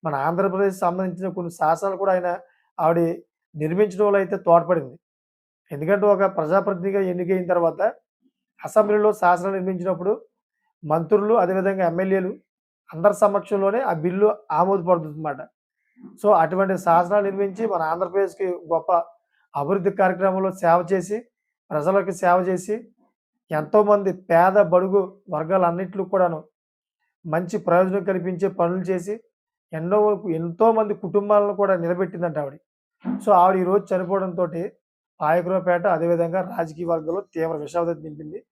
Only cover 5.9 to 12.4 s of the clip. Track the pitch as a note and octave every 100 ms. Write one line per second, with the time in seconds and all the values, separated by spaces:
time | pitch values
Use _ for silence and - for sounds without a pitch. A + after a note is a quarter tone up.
5.9 | G3+ G#3 G3 F#3+ F#3 D#3 F#3+ G3+ F#3+ F#3+
6.9 | G3 F#3+ F3+ F3 F#3 F3+ F3 E3 D#3+ G#3
7.9 | - _ _ _ _ _ _ - G#3+ G#3
8.9 | G#3 G#3+ G#3 F3+ F3 F#3 G3 F#3 F#3 F3+
9.9 | E3+ F3+ G#3+ - _ _ _ _ _ D3+
10.9 | D#3 D#3+ G#3 G#3 A3+ F3+ F#3+ F#3 F#3+ F3
11.9 | E3+ F#3+ F#3+ F#3 -